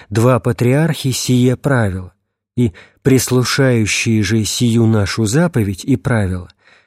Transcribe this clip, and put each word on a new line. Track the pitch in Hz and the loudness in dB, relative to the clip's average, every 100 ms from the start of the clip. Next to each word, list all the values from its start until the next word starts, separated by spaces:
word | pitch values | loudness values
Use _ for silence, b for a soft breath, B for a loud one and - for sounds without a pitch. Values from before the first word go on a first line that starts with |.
| B | B
два | 104 120 120 | 0 2 2
патриархи, | 127 113 123 139 160 139 135 | 0 0 0 2 0 -2 -4
сие | 120 - 123 127 123 | -4 0 2 2 0
правило, | 143 131 104 92 90 - _ _ _ - | 0 0 0 -4 -10 -18 _ _ _ -2
и | 120 B B B | -2 B B B
прислушающие | - 131 - 127 120 - 135 120 104 - 117 110 | 2 2 2 0 0 0 2 2 0 -2 0 0
же | 98 113 | 0 -2
сию | 101 - 120 113 110 | -2 -2 0 2 2
нашу | 110 98 - 110 | 2 0 -2 -2
заповедь | 135 175 139 101 98 | 0 0 0 -2 -4
и | - 127 | -4 -2
правила | 117 117 95 92 87 b b b | -2 -2 -2 -4 -10 b b b